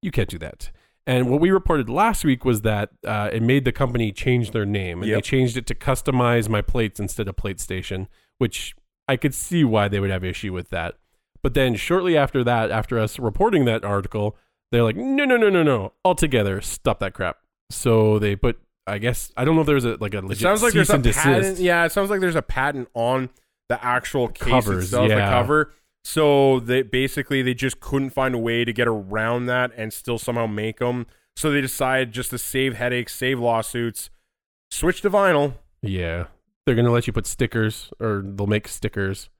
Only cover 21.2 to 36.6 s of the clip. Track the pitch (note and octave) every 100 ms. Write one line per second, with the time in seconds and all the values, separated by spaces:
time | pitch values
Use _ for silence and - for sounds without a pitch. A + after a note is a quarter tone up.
21.2 | - - F#3+ F#3 F3+ E3+ E3+ G3+ G3 G3+
22.2 | F#3 D#3+ - - C3+ C#3 B2 A#2 A#2 C3
23.2 | B2+ _ _ _ _ A#2+ B2 B2 - C#3+
24.2 | A#2+ - - B2+ G#2+ F#2 F2+ B2 A#2+ G#2+
25.2 | G2+ B2 A#2+ D3+ D3+ _ _ _ - -
26.2 | D3+ C#3+ C#3 C3 A2+ B2+ B2+ B2+ C3 -
27.2 | C3+ C#3 B2+ A#2+ C3 - - C#3 C3+ C3
28.2 | C3 B2 A2+ A#2 A#2+ A2+ A#2+ A2 F#2+ G#2+
29.2 | A2 A#2+ B2 B2 B2+ B2 A2 - - A#2
30.2 | - A#2 A2+ G#2 G#2+ A2 B2 B2 A#2 _
31.2 | _ - D#3 C#3+ C3 - C3 C3 B2+ A2+
32.2 | B2 B2 - C3+ C3+ A2 B2 B2 A#2 -
33.2 | B2+ C3 A#2+ A2+ A2 A#2+ A#2 - - -
34.2 | _ _ _ _ _ - E3 F3+ G#3 G3+
35.2 | G3 D#3 C#3+ B2+ _ _ G#2+ F#2+ E2+ E2+
36.2 | E2+ _ _ _